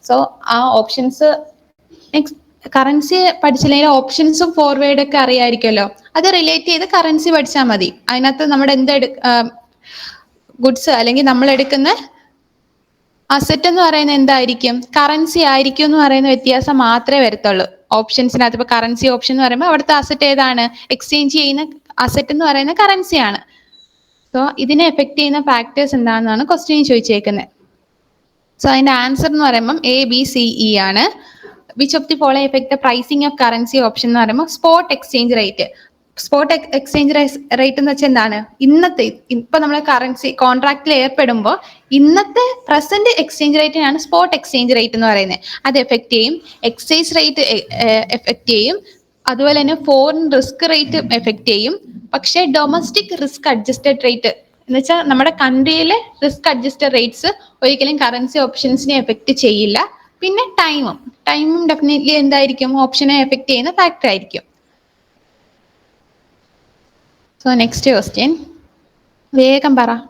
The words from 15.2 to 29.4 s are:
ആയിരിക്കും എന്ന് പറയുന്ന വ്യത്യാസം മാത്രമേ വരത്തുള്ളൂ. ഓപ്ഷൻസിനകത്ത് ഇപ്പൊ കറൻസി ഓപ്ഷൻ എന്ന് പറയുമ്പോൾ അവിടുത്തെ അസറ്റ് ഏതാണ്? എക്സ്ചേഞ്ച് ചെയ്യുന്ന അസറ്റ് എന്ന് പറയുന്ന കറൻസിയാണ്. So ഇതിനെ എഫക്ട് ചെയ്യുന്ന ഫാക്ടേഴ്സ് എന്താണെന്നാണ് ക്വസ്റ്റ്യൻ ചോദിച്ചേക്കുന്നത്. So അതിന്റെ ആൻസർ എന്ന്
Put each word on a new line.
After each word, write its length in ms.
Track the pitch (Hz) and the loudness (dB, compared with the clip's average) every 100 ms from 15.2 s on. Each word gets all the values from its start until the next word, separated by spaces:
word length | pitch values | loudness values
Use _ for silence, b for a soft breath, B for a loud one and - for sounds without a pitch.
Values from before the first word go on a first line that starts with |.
| 311 339 | -2 2
ആയിരിക്കും 460 | 311 269 277 269 | 2 2 0 0
എന്ന് 140 | 302 302 | 0 4
പറയുന്ന 300 | 294 269 269 | 4 4 2
വ്യത്യാസം 500 | 262 262 262 262 277 | 2 2 0 2 2
മാത്രമേ 420 | 240 233 240 285 | 2 2 2 2
വരത്തുള്ളൂ. 460 | 240 214 208 190 - - _ | 2 0 -2 0 -2 -8 _
ഓപ്ഷൻസിനകത്ത് 640 | 214 220 - 254 247 240 226 | -2 -2 -2 -2 0 0 0
ഇപ്പൊ 200 | 240 233 | -2 -2
കറൻസി 300 | 226 233 262 | -2 -2 0
ഓപ്ഷൻ 280 | 247 - | 0 -2
എന്ന് 100 | 262 | 0
പറയുമ്പോൾ 220 | 262 247 349 | 0 0 0
അവിടുത്തെ 260 | 311 285 | 0 2
അസറ്റ് 320 | 302 277 285 | 0 0 -2
ഏതാണ്? 680 | 285 277 262 247 233 233 - | 0 2 0 0 -4 -6 -8
എക്സ്ചേഞ്ച് 420 | - - 294 285 | -8 -2 -2 0
ചെയ്യുന്ന 380 | 311 285 277 311 - _ - | 0 -2 -2 -6 -12 _ -4
അസറ്റ് 340 | 247 - 277 | -2 -2 -2
എന്ന് 120 | 294 | -2
പറയുന്ന 280 | 320 277 277 | 0 0 -2
കറൻസിയാണ്. 680 | 339 403 392 370 320 220 202 - b b b b _ _ _ _ 254 | 0 2 2 0 0 0 -4 -12 b b b b _ _ _ _ -4
So 180 | 277 - | -4 -4
ഇതിനെ 280 | 262 294 330 | 0 2 2
എഫക്ട് 320 | 311 277 277 | 2 -2 0
ചെയ്യുന്ന 220 | 294 285 | -2 0
ഫാക്ടേഴ്സ് 540 | 285 247 233 - 285 | 0 0 -2 -4 -2
എന്താണെന്നാണ് 540 | 277 233 226 226 220 285 | 0 0 0 -2 -2 0
ക്വസ്റ്റ്യൻ 360 | 349 320 302 | -2 0 0
ചോദിച്ചേക്കുന്നത്. 640 | 285 240 226 208 208 202 - _ _ _ _ _ _ _ _ _ _ _ | 2 2 2 -2 -2 -6 -10 _ _ _ _ _ _ _ _ _ _ _
So 60 | 285 | 0
അതിന്റെ 220 | 269 269 | 2 2
ആൻസർ 340 | 254 247 269 320 | 2 -2 -2 -2
എന്ന് 180 | 302 | 0